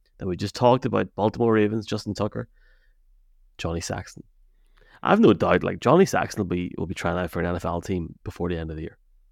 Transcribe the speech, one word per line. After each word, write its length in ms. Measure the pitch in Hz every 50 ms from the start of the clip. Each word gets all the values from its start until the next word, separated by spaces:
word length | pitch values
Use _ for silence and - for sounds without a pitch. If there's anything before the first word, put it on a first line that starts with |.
| _ _ _ -
that 100 | - 95
we 80 | 87 85
just 180 | 104 101 -
talked 300 | - 123 123 127 127 -
about, 280 | 120 104 104 95 - -
Baltimore 380 | - 98 110 - - 120 117 110
Ravens, 320 | 110 107 104 110 110 101
Justin 280 | - 110 107 - 104 98
Tucker, 340 | - 104 107 - 113 117 - _ _ _ _ _ _ _ _ _ _ _ _ _ _ _ _ _ _ _ _ _ -
Johnny 240 | - 85 82 85
Saxon. 420 | - - - - - - - - - _ _ _ _ _ _ _ _ _ _ _ _ _ - _ -
I 60 | -
have 100 | 190 214
no 140 | 233 131 98
doubt, 300 | 160 - 87 87 90 -
like, 180 | 92 95 165
Johnny 240 | - 120 147 180 196
Saxon 340 | - - 92 85 - - -
will 80 | 98 87
be, 260 | 90 87 87 - - -
will 100 | 85 85
be 80 | 92
trying 220 | - - 87 85 90
out 120 | 90 85
for 100 | - 90
an 40 | 82
N 100 | 85 87
F 100 | 85 -
L 160 | 85 85 87
team 340 | - - 95 90 82 71 - - -
before 260 | - - - 90 87
the 80 | 87 82
end 140 | 82 80
of 60 | 78 78
the 60 | 80
year. 140 | - - _ _ _ _ _ _ _